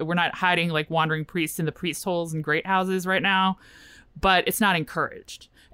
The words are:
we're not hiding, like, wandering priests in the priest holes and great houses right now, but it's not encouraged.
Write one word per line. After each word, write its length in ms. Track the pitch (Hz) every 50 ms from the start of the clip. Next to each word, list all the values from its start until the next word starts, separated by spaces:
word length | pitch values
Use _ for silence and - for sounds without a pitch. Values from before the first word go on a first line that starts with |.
we're 140 | 156 156 175
not 200 | 180 170 - -
hiding, 360 | - - 180 180 170 170 170
like, 180 | 165 151 151 -
wandering 340 | 165 165 156 156 160 156 156
priests 340 | - - 180 160 151 - -
in 80 | 165
the 60 | 151
priest 320 | - - - 175 143 - -
holes 280 | 202 180 170 170 165
and 100 | 160 160
great 240 | 151 - 151 160 -
houses 400 | 185 190 185 185 185 190 190 175
right 160 | 185 190 190
now, 360 | - 196 196 190 190 190 190 - - - - - - - - - - _ - -
but 280 | - 196 185 180 - -
it's 120 | 180 -
not 160 | 220 202 185
encouraged. 720 | 170 151 - - 170 147 - - - - - - - - - _ - - -